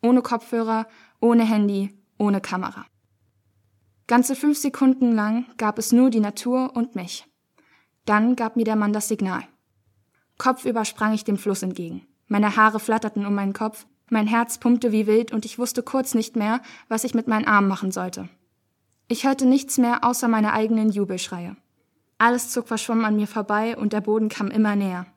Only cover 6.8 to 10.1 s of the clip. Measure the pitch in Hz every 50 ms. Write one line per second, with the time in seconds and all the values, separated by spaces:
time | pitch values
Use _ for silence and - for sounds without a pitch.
6.8 | 233 240 - 196 180 175 - - - _ _ _ _ _ _ _ _ _ _ _
7.8 | _ _ _ _ _ - 208 208 220 233 254 247 233 220 - 240 226 220 220 214
8.8 | 208 208 208 214 214 - 226 214 202 190 185 - - - _ _ _ _ _ _
9.8 | _ _ _ _ _ _